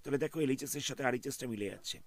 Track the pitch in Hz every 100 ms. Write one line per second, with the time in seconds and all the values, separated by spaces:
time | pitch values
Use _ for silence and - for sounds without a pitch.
0 | - 139 151 165 143 131 139 139 139 135
1 | 131 123 139 - 127 107 101 95 - -